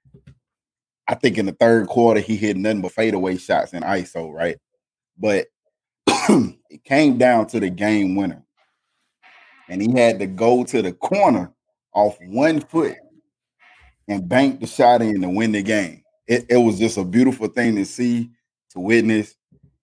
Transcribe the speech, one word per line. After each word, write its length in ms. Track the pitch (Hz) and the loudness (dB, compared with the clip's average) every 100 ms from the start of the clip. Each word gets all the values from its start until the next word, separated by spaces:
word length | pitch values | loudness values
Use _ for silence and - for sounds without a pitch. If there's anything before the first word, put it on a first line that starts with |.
| _ _ - _ _ _ _ _ _ _ - | _ _ -20 _ _ _ _ _ _ _ -10
I 80 | |
think 240 | - 127 98 | -2 0 0
in 80 | 98 | -4
the 60 | |
third 340 | - 117 113 92 | 0 4 4 2
quarter, 320 | 123 117 110 | 2 4 2
he 180 | 107 104 | 0 -4
hit 200 | 104 95 | -2 -2
nothing 260 | 107 104 | -4 -4
but 100 | 92 | -6
fadeaway 440 | - 110 98 92 92 | -4 -2 -2 -4 -6
shots 360 | - 90 - | -2 -2 -2
in 120 | 87 | -8
iso, 480 | 85 98 87 85 80 | -4 -4 -6 -12 -12
right? 260 | 78 85 73 _ _ _ _ _ 90 | -6 -6 -6 _ _ _ _ _ _
But 300 | 107 98 - _ _ _ | -2 -2 -4 _ _ _
<clears throat> 300 | _ _ - | _ _ -4
it 760 | 807 - 180 92 - _ - | 0 2 2 0 -8 _ -20
came 320 | - 139 151 120 | -2 2 2 4
down 300 | 123 117 127 | 4 2 0
to 120 | 113 | -4
the 100 | 95 | -4
game 460 | 90 104 104 95 98 | -2 0 0 0 -2
winner. 260 | 95 76 _ _ _ _ _ _ _ _ _ _ _ _ - | -4 -8 _ _ _ _ _ _ _ _ _ _ _ _ -12
And 120 | 95 | -4
he 120 | 110 | 0
had 260 | 127 117 98 | 4 2 2
to 80 | 98 | -6
go 380 | 95 113 123 | 0 2 2
to 180 | 120 120 | 0 -2
the 100 | 95 | -4
corner 600 | - - 147 185 104 87 _ _ _ _ | -6 -4 2 2 2 -4 _ _ _ _
off 260 | 98 104 - 90 | 0 0 -2 -8
one 340 | 110 160 151 | -2 0 -2
foot 360 | - 165 131 - _ _ _ _ _ _ _ _ _ _ - | -4 -4 -4 -6 _ _ _ _ _ _ _ _ _ _ -8
and 200 | 101 87 | -8 0
bank 320 | 127 139 120 | 2 2 -2
the 60 | 113 | -8
shot 360 | - 123 120 | 2 4 4
in 180 | 113 101 | 2 -2
to 60 | 90 | -2
win 240 | 101 113 | -2 -2
the 100 | 104 | -2
game. 400 | 98 107 85 78 _ _ - | -2 -2 -4 -12 _ _ -2
It, 200 | 117 - | -2 2
it 100 | 123 | 4
was 200 | 117 98 | 4 2
just 180 | 110 104 | -2 -2
a 60 | |
beautiful 420 | 90 110 127 127 107 | -2 2 2 0 -4
thing 300 | 123 117 107 | -2 -2 -2
to 80 | |
see, 460 | 95 - 123 120 117 _ _ _ _ | -4 -4 -2 -2 -6 _ _ _ _
to 100 | 92 | -10
witness. 560 | 95 117 110 110 104 _ _ _ _ _ | 2 2 2 0 -4 _ _ _ _ _